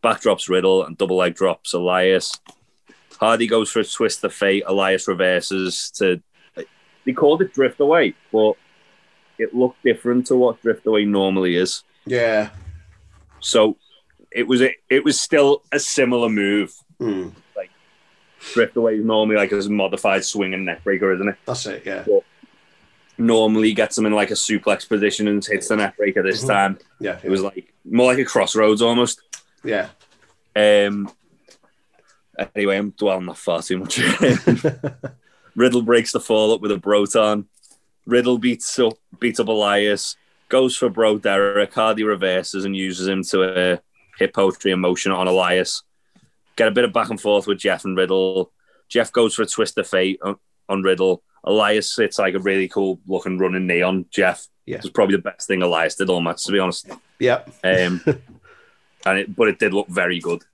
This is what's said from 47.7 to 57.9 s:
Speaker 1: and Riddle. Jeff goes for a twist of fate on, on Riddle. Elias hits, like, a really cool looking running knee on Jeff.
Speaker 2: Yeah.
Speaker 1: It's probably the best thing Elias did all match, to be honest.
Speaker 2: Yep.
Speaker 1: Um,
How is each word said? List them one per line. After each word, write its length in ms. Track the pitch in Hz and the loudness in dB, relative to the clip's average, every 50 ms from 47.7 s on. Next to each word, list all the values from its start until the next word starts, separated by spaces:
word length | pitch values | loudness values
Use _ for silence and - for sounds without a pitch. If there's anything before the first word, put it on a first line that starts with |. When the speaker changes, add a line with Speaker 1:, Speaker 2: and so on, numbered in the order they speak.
| 92 80 - | -2 -2 -4
Speaker 1:
and 120 | 95 95 | -4 0
Riddle. 560 | 92 92 90 95 95 95 95 95 95 90 _ _ _ _ _ _ _ _ _ | 0 0 0 2 0 0 0 -2 -2 -4 _ _ _ _ _ _ _ _ _
Jeff 220 | - 123 113 - | -2 -2 -2 0
goes 220 | - 120 117 107 - | 0 0 0 0 0
for 80 | - | -2
a 40 | 110 | -4
twist 300 | - - - 110 - - - | -4 -2 -4 -4 -2 -2 -6
of 100 | 95 - | -6 -2
fate 320 | - 92 92 95 95 - | 0 0 0 0 -2 -4
on, 140 | - 98 101 _ _ _ _ _ _ - | -6 -10 -10 _ _ _ _ _ _ -6
on 140 | 98 98 | -6 -2
Riddle. 400 | 92 95 92 87 92 92 90 - _ _ _ _ | 0 0 0 2 2 0 0 -2 _ _ _ _
Elias 540 | - - 101 107 107 104 107 107 98 - - | -4 0 0 2 2 2 0 -2 -2 -4 -2
hits, 240 | - 110 98 - - | -2 -2 -2 0 -2
like, 140 | 101 92 90 | -2 -2 -2
a 40 | 98 | -2
really 300 | 92 101 95 98 95 90 | -2 -2 0 0 -2 -2
cool 320 | - 101 98 95 92 90 _ 95 | -2 -2 -2 -2 -2 -6 _ -6
looking 300 | 95 87 - 92 92 90 | -6 -6 -4 -4 -4 -2
running 280 | 95 92 92 92 92 | -2 -2 -2 -2 -2
knee 160 | 90 87 87 | -2 0 0
on 240 | 90 90 95 95 87 _ | 0 0 0 -2 -6 _
Jeff. 360 | - - 95 92 87 - - _ _ _ _ | -2 0 0 0 0 -4 -12 _ _ _ _
Speaker 2:
Yeah. 100 | - - | -12 -12
Speaker 1:
It's 120 | - - - | -10 -10 -6
probably 280 | _ - 104 95 98 | _ 0 2 2 2
the 60 | 95 | -2
best 260 | 85 98 90 _ - - | -2 -6 -12 _ -6 -4
thing 140 | 98 92 | -2 0
Elias 340 | 90 90 85 80 82 80 - | 0 0 0 0 0 -2 -2
did 120 | - 98 92 | -4 -2 0
all 120 | 92 87 | 0 0
match, 240 | 85 85 82 - - | 0 -4 -4 -6 -6
to 80 | - | -2
be 80 | 98 98 | -2 0
honest. 280 | 95 90 87 - - - - - _ _ _ _ | 0 -2 -4 -6 -12 -16 -20 -20 _ _ _ _
Speaker 2:
Yep. 300 | - 123 123 127 - - - _ - | 0 0 0 0 -4 -14 -18 _ 0
Speaker 1:
Um, 360 | 92 95 92 90 90 | 2 2 2 2 0